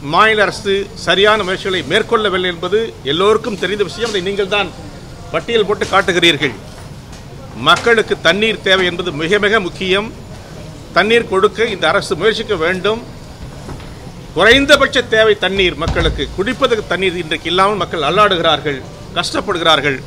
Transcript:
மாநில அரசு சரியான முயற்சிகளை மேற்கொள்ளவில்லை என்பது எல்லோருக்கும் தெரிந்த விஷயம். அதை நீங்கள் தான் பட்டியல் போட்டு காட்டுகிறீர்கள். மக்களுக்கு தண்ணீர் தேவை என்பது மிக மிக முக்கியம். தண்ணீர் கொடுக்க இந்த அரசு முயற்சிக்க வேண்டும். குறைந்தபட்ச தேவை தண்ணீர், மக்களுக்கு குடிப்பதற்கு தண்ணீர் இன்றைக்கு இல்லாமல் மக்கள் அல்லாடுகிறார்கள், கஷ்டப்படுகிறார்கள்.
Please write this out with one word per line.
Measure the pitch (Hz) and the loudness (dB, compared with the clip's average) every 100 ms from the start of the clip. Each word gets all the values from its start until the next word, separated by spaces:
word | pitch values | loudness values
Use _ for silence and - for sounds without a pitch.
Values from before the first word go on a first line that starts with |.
| 143 | 0
மாநில | 170 214 214 190 | 2 4 4 2
அரசு | - 202 196 196 - | 0 -2 -2 -2 -6
சரியான | - 180 208 214 180 | 0 4 6 4 0
முயற்சிகளை | 190 196 185 135 | -2 -2 -4 0
மேற்கொள்ளவில்லை | 196 220 226 208 185 180 | 0 2 0 2 0 -2
என்பது | 170 175 208 226 - 127 | -2 -2 0 -2 -6 -4
எல்லோருக்கும் | 156 196 214 233 196 | 2 4 2 0 -4
தெரிந்த | 180 208 185 | -4 -2 -4
விஷயம். | 143 226 | -4 -4
அதை | 208 180 | -4 -4
நீங்கள் | 202 196 202 | -4 -2 -2
தான் | 185 - - - - - - | -2 -6 -14 -16 -16 -16 -6
பட்டியல் | 160 160 233 190 | -6 0 0 2
போட்டு | 202 226 | 0 2
காட்டுகிறீர்கள். | 190 190 175 170 143 147 107 - - - - - - - - - 107 131 | 2 2 4 4 4 -2 -4 -14 -16 -16 -16 -16 -16 -16 -16 -16 -4 2
மக்களுக்கு | 175 226 226 - 208 165 | 2 4 2 2 0 2
தண்ணீர் | 185 220 208 196 | 2 2 0 2
தேவை | 190 180 | 2 2
என்பது | 175 175 143 | -2 -6 -4
மிக | 160 208 202 | 0 2 2
மிக | 220 175 | 2 -2
முக்கியம். | 151 190 190 220 - - - - - - - - 165 | -4 0 0 -2 -12 -16 -16 -16 -16 -14 -16 -2 0
தண்ணீர் | 202 233 - | 4 4 4
கொடுக்க | 190 208 202 233 185 | 2 2 2 -2 0
இந்த | 160 | 2
அரசு | 185 - 165 | 0 0 0
முயற்சிக்க | 208 214 214 196 160 | 0 0 -4 0 0
வேண்டும். | 185 185 226 - - - - - - - - - - - - - 151 | 0 -2 -2 -6 -16 -18 -16 -14 -14 -12 -12 -14 -14 -16 -16 -8 2
குறைந்தபட்ச | 202 262 277 277 269 262 240 220 | 6 6 6 2 2 0 0 4
தேவை | 220 208 185 | 4 4 2
தண்ணீர், | 196 180 147 | 2 0 0
மக்களுக்கு | 165 180 156 - 135 - | -2 2 0 0 -6 -2
குடிப்பதற்கு | 196 254 262 220 - | -4 0 0 0 -2
தண்ணீர் | 175 190 175 | 0 0 -2
இன்றைக்கு | 160 165 165 | -4 -4 -2
இல்லாமல் | 180 196 208 | 2 2 2
மக்கள் | 165 180 143 | -2 -2 0
அல்லாடுகிறார்கள், | 180 208 180 165 147 143 135 123 - - - | 4 4 4 2 2 0 -4 -8 -16 -8 -6
கஷ்டப்படுகிறார்கள். | 175 302 196 175 165 151 143 131 | -4 -4 -4 0 4 4 2 -2